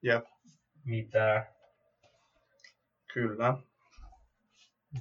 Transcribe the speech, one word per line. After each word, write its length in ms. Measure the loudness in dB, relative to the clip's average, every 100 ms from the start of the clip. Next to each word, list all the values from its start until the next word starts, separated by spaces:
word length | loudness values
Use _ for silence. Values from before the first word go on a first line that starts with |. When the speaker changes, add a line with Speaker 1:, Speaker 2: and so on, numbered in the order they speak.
Speaker 1:
Jep. 220 | 0 0 -2 _ _ _ _ _
Speaker 2:
mitään. 640 | -6 -6 0 2 4 2 -2 _ _ _ _ _ _ _ _ _ _ _ -20 _ _ _ _
Speaker 1:
Kyllä. 420 | -4 -4 0 0 0 -6 _ _ -20 -20 -20 _ _ _ _ _ _ _ -12